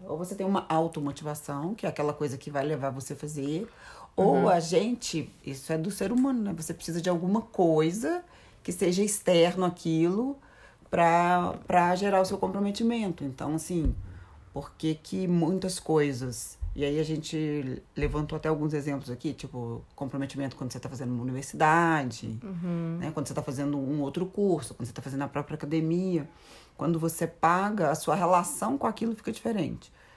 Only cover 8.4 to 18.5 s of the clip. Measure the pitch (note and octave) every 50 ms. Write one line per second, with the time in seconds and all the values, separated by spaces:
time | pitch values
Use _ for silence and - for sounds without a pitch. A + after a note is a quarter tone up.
8.4 | - - - - - - F3+ - G3 F3 F3+ F#3 G#3 G3+ - - - - F3+ E3+
9.4 | E3 F3 F3+ F#3 F#3 F3 F3 - - E3+ D#3+ D#3+ E3 F3 F#3 G#3+ B3 C4+ C#4+ -
10.4 | - - - - - - - _ - - - E3+ E3+ E3 E3+ E3+ F3 F3 F3+ F3+
11.4 | F3 F3+ - - - - F3+ F3+ F3 F3 F3+ F#3 G3+ G3+ G3 F#3+ F#3+ F#3 G3+ F#3+
12.4 | - F#3 F#3+ G3 G3+ G3+ G3+ - A#3 A3+ A#3+ A#3 G#3+ F#3+ E3 - C#3+ C#3 B2+ -
13.4 | - C#3 D#3 D#3+ D#3+ - F3+ E3+ D3+ - - - - - - - - - - -
14.4 | - - - C#3+ C#3 - - - - D#3 D#3 D#3 - - - F#3+ F#3 F3 F3 E3+
15.4 | E3 D3+ F#3+ F#3 F#3+ F#3 F3+ - - - D#3+ D#3 D3 C#3+ C3+ A#2+ C3 B2+ A#2 -
16.4 | - - - - - - - - C#3+ C#3+ D3 D#3 D#3 D#3 D#3 D3+ D#3 - - D#3+
17.4 | D#3 D3+ D3 D3 C3+ C3 B2+ - - _ _ - C#3+ C#3+ C3+ D3+ D3 D3+ D#3+ D#3
18.4 | - D#3